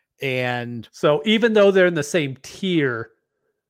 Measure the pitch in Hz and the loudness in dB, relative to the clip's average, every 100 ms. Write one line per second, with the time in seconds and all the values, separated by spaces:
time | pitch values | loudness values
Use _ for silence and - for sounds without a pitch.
0 | _ - 135 127 123 123 120 120 107 - | _ -10 -6 -4 -4 -6 -8 -12 -16 -2
1 | 165 151 220 214 233 214 202 190 180 170 | 0 0 2 2 2 4 4 6 4 2
2 | 139 180 143 131 - - 190 170 135 117 | -2 -2 -4 -8 -16 -8 -2 0 0 -4
3 | 113 _ _ _ _ _ _ | -10 _ _ _ _ _ _